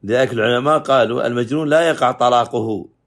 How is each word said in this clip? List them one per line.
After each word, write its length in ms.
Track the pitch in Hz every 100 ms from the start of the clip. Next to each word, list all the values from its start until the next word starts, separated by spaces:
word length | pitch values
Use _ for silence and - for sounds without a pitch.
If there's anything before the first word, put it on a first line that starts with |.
لذلك 300 | 98 123 127
العلماء 460 | 117 110 120 139 156
قالوا 480 | 143 135 110 117 110
المجنون 420 | 120 117 147 156
لا 200 | 156 165
يقع 220 | 143 127
طلاقه 760 | 127 123 120 117 120 110 101 - _